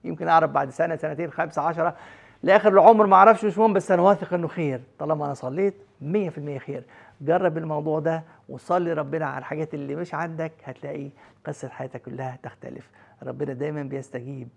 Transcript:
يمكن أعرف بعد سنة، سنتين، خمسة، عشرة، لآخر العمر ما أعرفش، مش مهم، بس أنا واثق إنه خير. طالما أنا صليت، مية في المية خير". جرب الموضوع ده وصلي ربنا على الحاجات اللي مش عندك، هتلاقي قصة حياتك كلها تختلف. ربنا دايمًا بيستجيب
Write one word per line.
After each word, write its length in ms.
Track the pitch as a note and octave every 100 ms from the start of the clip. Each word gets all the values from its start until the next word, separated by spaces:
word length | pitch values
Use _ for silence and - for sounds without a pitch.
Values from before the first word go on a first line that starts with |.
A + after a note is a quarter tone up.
يمكن 240 | - D#3+ E3+
أعرف 240 | E3 D#3
بعد 180 | C#3+ C#3
سنة، 260 | - E3 D#3
سنتين، 360 | D3+ D3 E3+
خمسة، 300 | - E3 D#3
عشرة، 340 | D#3 E3 E3 E3+ - - - _
لآخر 260 | D3+ G3+ G#3
العمر 360 | G3 F3+ A3 G#3
ما 100 | F#3+
أعرفش، 300 | G3+ G#3+ G#3+
مش 120 | F#3
مهم، 160 | A3
بس 180 | G3 F3+
أنا 100 | F3+
واثق 320 | F#3 G3 E3+
إنه 140 | F3 E3
خير. 340 | - D3+ B2+ B2+ _
طالما 260 | D3+ D#3 D3
أنا 80 |
صليت، 400 | C#3 B2+ D3 G3 F#3+ _ _
مية 280 | C#3+ G3+ F3+
في 80 | D3+
المية 200 | D3 C#3
خير". 240 | - C#3 - - - _
جرب 360 | C#3+ F3 F#3 D#3+
الموضوع 420 | D#3+ D3+ D3+ D#3
ده 240 | D#3 E3 D#3+ _ -
وصلي 440 | C#3 - F3+ E3+
ربنا 320 | D#3 C#3+ D#3+ D3
على 120 | C3+
الحاجات 360 | - D3+ D#3
اللي 220 | D3 C#3 D3
مش 180 | F3
عندك، 380 | D3+ E3+ D#3+ D#3+ _
هتلاقي 460 | - C3 C#3+ D3 C#3+ _ - _ -
قصة 220 | D3 C3
حياتك 320 | - C3+ B2+
كلها 380 | - B2+ C3 B2+
تختلف. 460 | B2 - A#2+ B2+ - _ _ _
ربنا 300 | C3 C3 C#3+
دايمًا 300 | B2+ D3 D3+
بيستجيب 640 | C#3 C3+ C3+ B2+ B2 C#3 A#2+